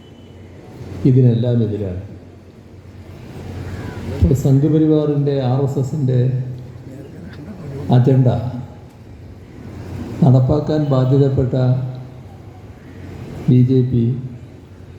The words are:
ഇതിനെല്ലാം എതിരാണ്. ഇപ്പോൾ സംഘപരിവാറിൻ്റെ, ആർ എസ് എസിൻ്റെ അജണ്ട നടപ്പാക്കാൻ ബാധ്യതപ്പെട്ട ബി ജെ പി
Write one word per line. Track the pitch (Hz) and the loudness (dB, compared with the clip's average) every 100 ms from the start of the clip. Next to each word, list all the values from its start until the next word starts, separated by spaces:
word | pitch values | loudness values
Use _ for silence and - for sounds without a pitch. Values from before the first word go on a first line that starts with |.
| - - - - - - - - - - 143 | -20 -20 -20 -20 -20 -20 -18 -16 -12 0 4
ഇതിനെല്ലാം | 127 123 110 123 120 104 | 6 6 4 2 0 0
എതിരാണ്. | 101 95 90 - - - - - - - - - - - - - - - - - - - - - 135 | -2 -4 -8 -12 -16 -20 -20 -20 -20 -20 -20 -20 -20 -20 -18 -18 -16 -14 -12 -10 -10 -10 -10 -6 2
ഇപ്പോൾ | 170 131 143 | 2 4 4
സംഘപരിവാറിൻ്റെ, | 135 156 156 156 151 151 143 143 139 123 | 4 6 4 4 4 2 0 2 0 0
ആർ | 127 139 | 0 0
എസ് | 143 | -2
എസിൻ്റെ | 127 156 127 127 131 - - - - - - - - - - - - - - 139 139 127 | -2 -2 0 2 2 0 -4 -10 -14 -16 -16 -16 -16 -16 -16 -16 -16 -14 -12 -8 2 4
അജണ്ട | 135 131 123 - - - - - - - - - - - - - - - - - - - | 6 4 4 2 -2 -8 -12 -16 -20 -20 -20 -20 -20 -20 -20 -18 -16 -14 -12 -10 -8 0
നടപ്പാക്കാൻ | 131 127 127 147 151 151 143 | 4 4 4 0 0 0 0
ബാധ്യതപ്പെട്ട | 131 127 139 139 135 127 131 127 131 - - - - - - - - - - - - - - - - - | 2 2 4 4 2 0 2 2 0 -2 -10 -14 -18 -18 -20 -20 -20 -20 -20 -20 -18 -16 -14 -14 -6 2
ബി | 127 127 | 4 4
ജെ | 131 127 | 2 2
പി | 120 117 - - - - - - - - | 0 0 -2 -8 -14 -18 -20 -20 -20 -20